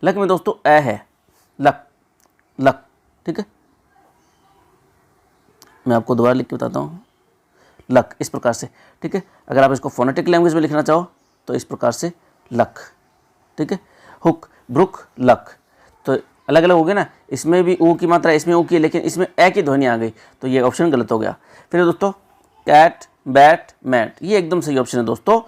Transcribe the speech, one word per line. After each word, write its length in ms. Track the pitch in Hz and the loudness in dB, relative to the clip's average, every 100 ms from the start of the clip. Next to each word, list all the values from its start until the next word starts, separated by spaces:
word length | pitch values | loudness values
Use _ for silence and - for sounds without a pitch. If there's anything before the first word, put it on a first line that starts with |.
लक 120 | 160 196 | -2 -2
में 120 | 196 | 0
दोस्तों 260 | 180 - - - | -2 -2 -4 2
ए 120 | 151 | 2
है, 260 | 143 104 - _ _ _ _ _ | 2 -4 -10 _ _ _ _ _
लक, 260 | 143 135 - _ _ _ _ _ _ _ | -2 -2 -6 _ _ _ _ _ _ _
लक, 240 | 135 127 _ _ _ _ - | -2 -2 _ _ _ _ -12
ठीक 140 | 165 | -10
है। 60 | 208 _ _ _ _ _ _ _ _ _ _ _ _ _ _ _ _ _ _ _ _ _ - _ - | -10 _ _ _ _ _ _ _ _ _ _ _ _ _ _ _ _ _ _ _ _ _ -20 _ -2
मैं 100 | 117 | -2
आपको 200 | 113 123 | 0 0
दोबारा 180 | 120 | 2
लिख 140 | 127 127 | 0 -4
के 80 | 127 | -8
बताता 240 | 123 120 | -8 -6
हूँ, 240 | 147 165 220 _ _ _ _ _ _ _ _ | -10 -12 _ _ _ _ _ _ _ _ _
लक, 260 | 127 117 - | 0 0 -6
इस 80 | 135 | -10
प्रकार 240 | 135 123 | -6 -4
से, 160 | 117 - _ _ _ | -4 -8 _ _ _
ठीक 120 | 165 190 | -8 -8
है। 80 | 180 _ _ | -10 _ _
अगर 160 | 127 | 0
आप 80 | 135 | 2
इसको 180 | 131 147 | 0 -6
फोनेटिक 380 | - 123 135 139 | -4 -2 -2 0
लैंग्वेज 260 | 175 170 | 2 2
में 80 | 160 | 0
लिखना 200 | 156 151 | -2 -2
चाहो 260 | 139 156 175 _ _ _ _ | 0 0 -2 _ _ _ _
तो 60 | |
इस 100 | 131 | -10
प्रकार 280 | 117 135 123 | -8 -6 -4
से 200 | 120 170 175 _ _ _ | -4 -8 -10 _ _ _
लक, 280 | 117 113 - - _ _ _ _ _ _ _ | -4 -4 -4 -20 _ _ _ _ _ _ _
ठीक 140 | 151 | -8
है, 80 | 180 _ _ - - - | -8 _ _ -20 -6 -2
हुक, 220 | 160 - _ _ | -2 -4 _ _
ब्रुक, 340 | 123 185 - - - | 0 0 -2 -20 -6
लक, 360 | 123 117 - - _ _ _ _ - | 2 2 0 -20 _ _ _ _ -4
तो 120 | 139 - _ _ | -4 -6 _ _
अलग-अलग 260 | 147 165 170 | 2 4 2
हो 80 | |
गए 100 | 160 | 2
ना, 120 | 202 160 _ _ | -2 -4 _ _
इसमें 340 | 131 147 175 | -10 -2 0
भी 140 | 175 180 | 2 2
ऊ 120 | 165 170 | 2 2
की 120 | 175 | 2
मात्रा, 240 | 170 170 | 0 2
इसमें 220 | 156 151 170 | 0 2 0
ऊ 80 | |
की, 160 | 165 165 | 2 0
लेकिन 220 | 156 170 | 0 -2
इसमें 260 | - - 180 | -4 -4 -6
ए 200 | - 170 | 0 0
की 100 | 185 | 2
ध्वनि 220 | 160 139 135 | 0 0 0
आ 100 | 117 | -2
गई, 160 | 113 110 - _ | -4 -8 -20 _
तो 60 | 131 | -4
ये 140 | 131 | 0
ऑप्शन 300 | 127 123 170 | 0 0 0
गलत 200 | 139 113 | 0 -2
हो 80 | 113 | -2
गया। 160 | 107 101 _ - _ | -4 -8 _ -20 _
फिर 120 | 170 175 | -2 0
दोस्तों 260 | 165 196 190 _ _ _ _ - | 0 -4 -6 _ _ _ _ 2
कैट, 380 | 147 160 170 - _ - | 4 4 2 -20 _ -4
बैट, 440 | 131 143 - - _ - | 4 6 4 -2 _ -4
मैट, 300 | 127 113 - | -2 -2 -6
ये 160 | 170 208 | -2 -2
एकदम 240 | 170 180 | 0 -4
सही 160 | 147 139 | -2 -2
ऑप्शन 200 | 123 135 | -2 -2
है 60 | 117 | -4
दोस्तों 360 | 117 - 226 | -4 0 0